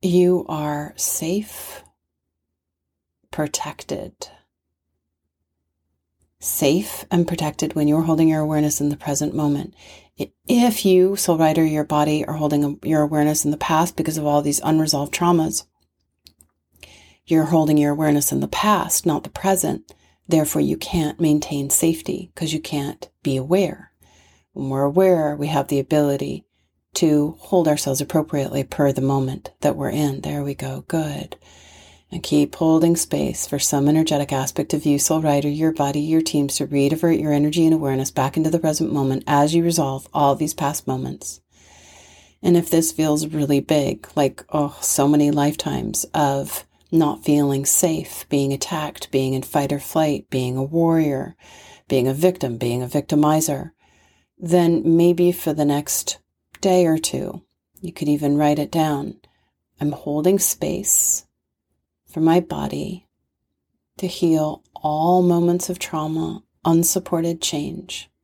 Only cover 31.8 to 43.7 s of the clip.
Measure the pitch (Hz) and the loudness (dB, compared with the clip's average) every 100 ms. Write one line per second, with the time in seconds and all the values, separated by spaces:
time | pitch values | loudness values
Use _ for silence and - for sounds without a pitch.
31.8 | - _ _ 175 - 147 143 - 160 160 | -20 _ _ -12 0 2 2 0 2 4
32.8 | 170 170 - 147 143 - - 143 - 143 | 4 2 0 -2 -4 -4 -6 -4 -2 2
33.8 | 139 156 160 151 139 135 131 - 151 151 | 2 2 2 0 -2 -4 -4 -4 -2 -2
34.8 | 151 143 - 160 160 143 147 147 160 160 | 0 0 2 0 2 2 0 0 0 0
35.8 | 139 143 151 160 160 147 139 - 147 143 | -2 -2 0 0 0 -2 -2 -2 -2 0
36.8 | 139 160 170 165 151 147 147 156 165 160 | 2 2 2 2 2 2 2 4 4 4
37.8 | 143 135 135 - 135 160 160 165 165 151 | 2 -2 -2 -2 -2 0 0 0 0 -2
38.8 | 165 147 135 135 - 143 147 170 170 170 | -2 0 0 -2 0 2 4 2 2 0
39.8 | 139 135 - 151 143 139 147 - 143 147 | -2 -4 -6 0 2 2 -2 -4 -4 -4
40.8 | - 131 131 139 - - _ _ _ - | -6 -6 -6 -10 -14 -16 _ _ _ -20
41.8 | - - - - _ _ 185 170 170 165 | -20 -20 -20 -20 _ _ 2 2 4 0
42.8 | 160 - 156 151 156 156 143 143 139 | 0 -2 0 0 -2 -4 0 0 2